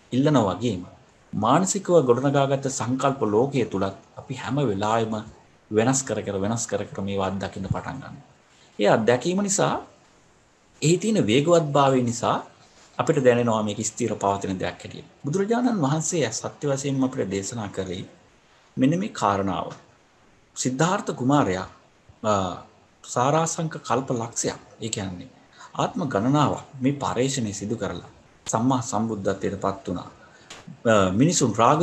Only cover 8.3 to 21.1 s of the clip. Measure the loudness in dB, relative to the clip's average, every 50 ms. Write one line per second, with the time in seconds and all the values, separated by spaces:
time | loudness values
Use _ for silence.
8.3 | _ _ _ _ _ _ -20 _ _ 2 4 6 6 6 6 4 2 2 2 0
9.3 | 0 0 0 0 0 0 0 0 0 -4 -6 -12 -20 _ _ _ _ _ _ _
10.3 | _ _ _ _ _ _ _ _ _ _ 0 2 2 2 2 0 0 2 2 4
11.3 | 2 2 4 6 4 4 4 2 2 4 4 4 4 2 2 0 -2 -2 0 0
12.3 | 0 -2 -4 -10 -18 _ -20 _ _ -20 -20 -10 _ -2 0 0 2 4 4 4
13.3 | 4 4 4 2 2 0 0 -2 -4 -4 -6 -6 -4 -4 -4 -4 -2 0 0 0
14.3 | 0 0 -2 -4 -4 -4 -4 -6 -6 -10 -14 -16 -14 -16 -18 -20 _ _ -8 -4
15.3 | -2 -2 0 0 0 0 0 0 0 0 0 0 0 0 -2 -2 0 0 0 -2
16.3 | -2 -6 -8 -10 -10 -6 -4 -4 -2 -2 -2 -4 -2 0 -2 -2 -2 -4 -4 -4
17.3 | -4 -4 -4 -6 -8 -8 -8 -8 -8 -8 -8 -8 -8 -10 -12 -14 -18 _ _ _
18.3 | _ _ _ _ _ _ _ _ _ 0 2 2 2 0 -2 -6 -4 0 2 2
19.3 | 2 2 0 -2 -4 -4 -6 -8 -12 -14 -18 _ _ _ _ _ _ _ _ _
20.3 | _ _ _ _ _ -6 -4 -4 0 2 2 2 2 -2 -2 -6